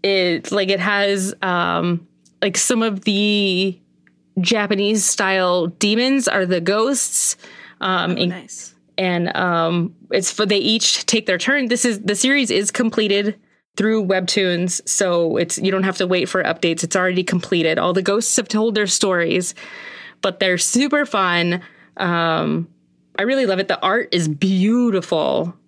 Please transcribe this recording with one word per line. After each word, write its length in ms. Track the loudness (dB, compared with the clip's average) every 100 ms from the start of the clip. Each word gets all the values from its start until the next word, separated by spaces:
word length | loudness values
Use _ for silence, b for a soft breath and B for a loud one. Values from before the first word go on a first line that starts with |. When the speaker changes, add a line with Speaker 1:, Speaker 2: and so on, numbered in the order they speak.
Speaker 1:
it, 480 | 2 2 2 -2 -2
like, 160 | -2 0
it 100 | 0
has, 560 | 0 0 0 0 -2 -4
um, 640 | -2 0 0 0 0 -2 -6 _ _ _
like, 160 | -2 0
some 240 | 0 0
of 200 | 0 -2
the 760 | -2 0 2 2 2 0 -2 -4 _ _ _ _ _ -4
Japanese 640 | 0 0 0 0 0 0
style 640 | 0 0 0 2 2 2 0
demons 640 | 0 0 2 2 2 2
are 180 | 0 0
the 140 | 0
ghosts. 760 | 0 0 2 0 -2 -2 -2 -4 B B B B
Um, 320 | -2 -2 -2
Speaker 2:
Oh, 20 |
Speaker 1:
in- 140 | -2 -2
Speaker 2:
nice. 460 | -4 -14 -18 -18 _ _ -4
Speaker 1:
and, 380 | -2 0 -2 0
um, 580 | 0 0 0 0 -2 -6 -4
it's 180 | -2 -2
for, 160 | -2 0
they 120 | 0
each 480 | 0 0 0 -2 0
take 200 | -2 0
their 120 | -2
turn. 280 | 0 0 0
This 160 | 0
is, 160 | 0 -2
the 120 | -4
series 360 | 0 2 2 2
is 180 | 0 -2
completed 640 | 0 0 0 2 2 0 -4 b b b -2
through 280 | 0 2
Webtoons, 840 | 2 0 0 0 0 0 -2 -4 -4
so 480 | 0 2 2 2 0
it's, 220 | -2 -2
you 140 | 0
don't 100 | 0
have 140 | 0 0
to 100 | 0
wait 220 | 0 0
for 160 | 0
updates. 400 | -2 0 0 0
It's 100 | -2
already 300 | 0 2 0
completed. 540 | 0 -2 0 0 2 2
All 140 | 2
the 100 | 0
ghosts 340 | 0 0 0 -2
have 100 | 0
told 300 | 0 0 0
their 100 | 0
stories, 680 | 0 2 2 2 0 -2 B B B B B B B
but 180 | -6 0
they're 200 | 0 2
super 460 | 2 2 2 2
fun. 580 | 0 0 2 2 0 -2 B B B -6
Um, 720 | -2 0 0 0 0 -2 -6 _ _ _ _ -6
I 40 |
really 240 | -2 0 2
love 120 | 0
it. 80 | 0
The 140 | 0
art 300 | 0 0 0
is 160 | -2 -2
beautiful. 1300 | 0 2 2 4 4 2 0 0 0 2 0 -2 -8